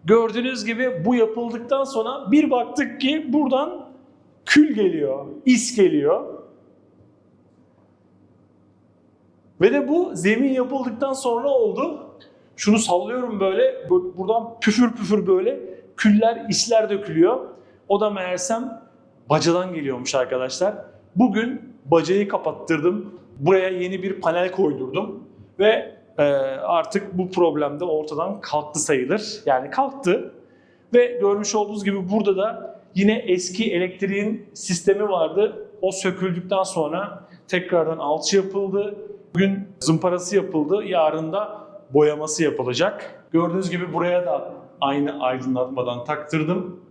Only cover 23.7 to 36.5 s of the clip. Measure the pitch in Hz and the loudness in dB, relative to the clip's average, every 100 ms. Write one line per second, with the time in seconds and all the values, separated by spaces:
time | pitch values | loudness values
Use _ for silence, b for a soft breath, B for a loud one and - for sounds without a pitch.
23.7 | 180 185 190 190 - 170 170 180 180 156 | -2 -4 -4 -6 -2 0 0 -2 0 0
24.7 | 127 127 180 208 - - - - - 208 | 0 -4 -6 -6 -10 -18 -20 -20 2 4
25.7 | 220 - - _ - 147 139 135 135 156 | 4 -2 -16 _ 0 2 2 0 -4 0
26.7 | 170 160 202 196 180 185 180 170 151 143 | 0 0 -4 -4 -4 -4 2 2 2 -4
27.7 | 147 175 156 151 151 180 202 - 147 147 | -4 -2 -2 -2 -4 -4 -6 -4 -4 -4
28.7 | 156 - 135 127 202 - - - 131 135 | -6 0 0 2 -2 -4 -6 0 0 0
29.7 | - 277 - 180 214 - - b b b | -2 -2 -2 0 0 -2 -16 b b b
30.7 | b b 240 247 - 202 202 208 220 208 | b b 4 4 2 0 2 0 -2 -2
31.7 | 214 202 196 180 214 202 185 - - - | -2 -2 -2 -2 0 2 2 0 -4 -12
32.7 | - _ 190 202 226 - 180 - - 220 | -16 _ 2 4 2 0 0 0 -4 -2
33.7 | 175 185 180 196 196 208 226 - - - | 0 -2 -2 -2 -2 -2 -4 -10 -14 -6
34.7 | 175 202 196 208 185 156 165 214 - - | 0 2 2 2 0 0 2 0 -2 -16
35.7 | - 190 185 190 180 185 175 185 | -4 -4 -2 -4 -2 -4 -4 -2